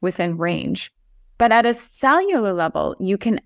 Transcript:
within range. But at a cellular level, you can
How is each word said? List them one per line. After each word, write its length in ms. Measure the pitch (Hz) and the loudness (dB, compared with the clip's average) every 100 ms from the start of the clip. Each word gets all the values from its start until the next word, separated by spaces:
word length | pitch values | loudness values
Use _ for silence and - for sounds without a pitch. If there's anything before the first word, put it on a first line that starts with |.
within 360 | 185 180 175 165 | -6 -2 -4 -2
range. 540 | 170 165 - - - _ _ _ _ - | -4 -4 -4 -8 -8 _ _ _ _ 0
But 140 | 233 | 4
at 140 | 226 233 | 4 4
a 80 | |
cellular 800 | 240 - - 269 320 392 320 208 | 0 -6 -2 2 2 2 0 0
level, 420 | 175 160 156 - - | 0 -2 0 -4 -2
you 180 | 190 196 | -2 -2
can 240 | 233 214 | 0 -2